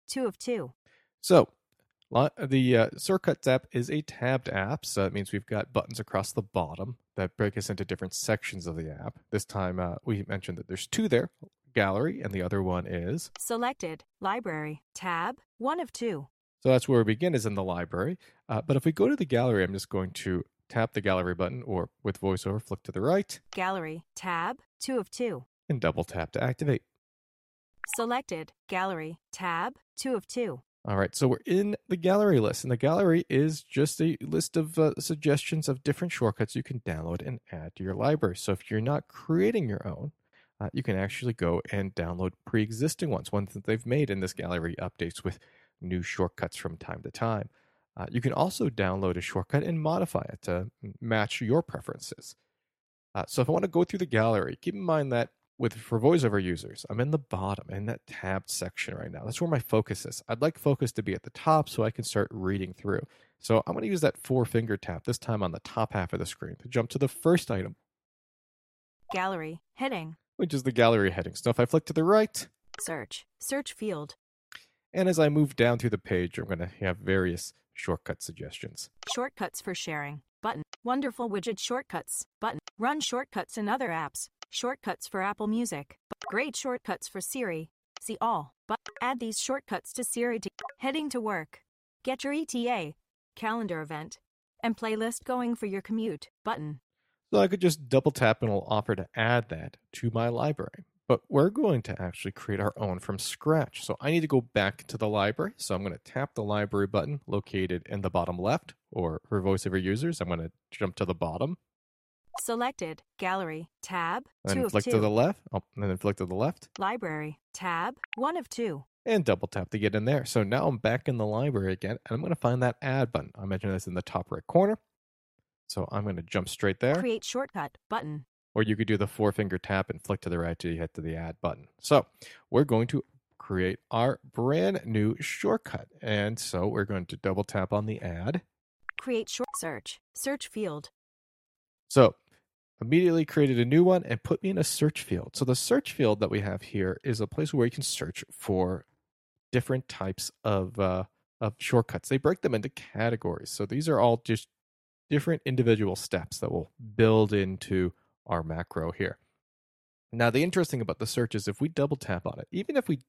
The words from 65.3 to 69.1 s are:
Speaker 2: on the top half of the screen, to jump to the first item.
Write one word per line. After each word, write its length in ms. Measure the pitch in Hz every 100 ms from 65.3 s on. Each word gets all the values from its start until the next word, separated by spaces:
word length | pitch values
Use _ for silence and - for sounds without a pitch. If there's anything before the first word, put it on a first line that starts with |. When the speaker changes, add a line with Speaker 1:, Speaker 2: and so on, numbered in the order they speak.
| 107
Speaker 2:
on 100 | 92
the 80 | 82
top 320 | - - 110
half 220 | 104 87
of 40 | 90
the 60 |
screen, 320 | 85 - - -
to 80 | 123
jump 200 | 127 113
to 80 | 139
the 100 | 139
first 420 | - 165 175 -
item. 260 | 101 95 160 _ _ _ _ _ _ _ _ _ _ _ _ -